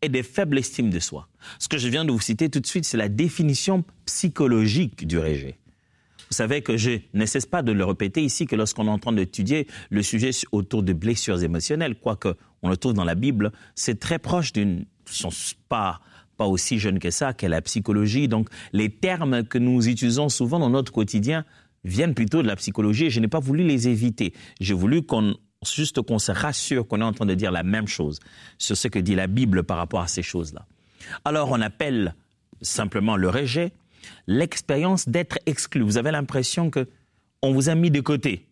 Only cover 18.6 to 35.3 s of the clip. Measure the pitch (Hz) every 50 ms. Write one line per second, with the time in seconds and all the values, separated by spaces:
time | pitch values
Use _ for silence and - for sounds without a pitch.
18.6 | - - - 101 107 110 107 - - 185 185 175 165 139 131 120 117 113 - 127
19.6 | 120 123 127 123 113 117 123 113 123 120 117 127 147 147 127 - 127 117 139 175
20.6 | 160 123 120 135 135 - - - 110 101 - 113 101 123 156 160 156 _ _ -
21.6 | _ _ _ _ _ 95 90 101 156 170 143 113 113 104 - 160 151 113 101 92
22.6 | - - 98 - 107 104 107 110 160 160 110 117 113 110 - - 123 131 139 151
23.6 | 180 170 143 131 113 123 123 107 113 123 110 - 113 90 - - - - - -
24.6 | 95 95 101 90 90 104 135 170 156 - - 113 107 104 98 - _ _ _ _
25.6 | - - - - 151 147 - - 117 - 120 110 - - 101 85 - 147 147 -
26.6 | - - 147 127 117 - - 104 113 113 107 - 113 101 95 92 101 98 90 85
27.6 | 82 90 101 110 110 104 - - 82 73 76 76 - - - - - - - _
28.6 | - - 107 - - 120 - 104 92 87 101 92 95 92 98 120 131 113 92 90
29.6 | 85 - 98 82 87 85 - 98 87 85 - - 92 - - - 85 76 73 -
30.6 | - _ _ _ _ _ _ _ - - - - _ 151 151 151 147 131 131 120
31.6 | 113 107 104 _ 160 147 135 117 101 87 82 - _ _ _ _ _ _ - -
32.6 | - - - - 113 101 - 107 98 110 110 98 92 92 90 123 143 131 117 151
33.6 | 175 175 - _ _ _ _ _ - - - - _ - 95 120 165 170 - -
34.6 | - - 143 139 156 180 190 185 - - 117 170 175 -